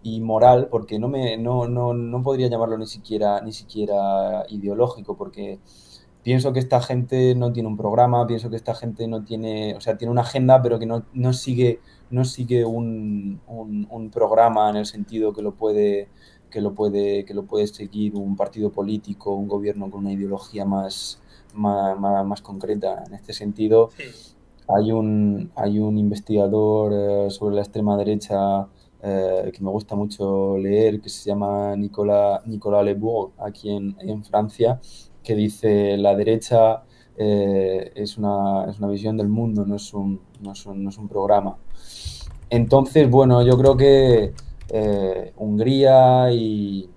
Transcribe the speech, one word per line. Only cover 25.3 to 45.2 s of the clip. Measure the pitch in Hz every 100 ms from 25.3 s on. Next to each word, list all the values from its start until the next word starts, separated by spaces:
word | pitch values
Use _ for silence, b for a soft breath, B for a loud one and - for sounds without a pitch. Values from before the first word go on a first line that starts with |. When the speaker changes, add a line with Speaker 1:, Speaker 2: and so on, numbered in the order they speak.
| 101 - -
Speaker 1:
hay | 104 104
un | 107 107
investigador, | 104 104 - 107 101 107 107 107 104 101 101 101 101
eh, |
sobre | 98 104 101
la |
extrema | 101 107 104 101
derecha, | 101 107 - 98 98 98 98 b b _
eh, | 101 98 92 92 104
que | -
me | 95
gusta | 104 104
mucho | 101 104 - 101 98 98 98
leer, | 95 104 110 107
que | -
se | - 101
llama | 101 101 101 143 202
Nicolas, | 202 - - 104 202 98 113
Nicolas | 104 104 202
Le | 202
Bourg, | 101 110 113 95 -
aquí | 104 101 104
en, | 101 101 98
en | 98 107
Francia, | 104 104 107 - 117 123 B B B -
que | -
dice: | 107 104 - 110 101 101 101
"La | 101
derecha, | 98 104 113 - 117 113 113 b b b -
eh, | 107 104 98 98 95 95 - -
es | 104 -
una, | 104 101 98 98 95
es | 104
una | 101
visión | 101 107 110
del | 104
mundo, | 110 117 104 98
no | 101
es | -
un, | 104 98 98 - -
no | 101
es | 98 101
un, | 98
no | 98
es | 98
un | 104
programa". | 104 98 101 98 - - B B B B B B - -
Entonces, | 117 117 135 135 156 139
bueno, | 127 131 123
yo | 123 123
creo | 135 131
que, | 139 135 131 117 101 B B - -
eh, | 110 107 101 95 95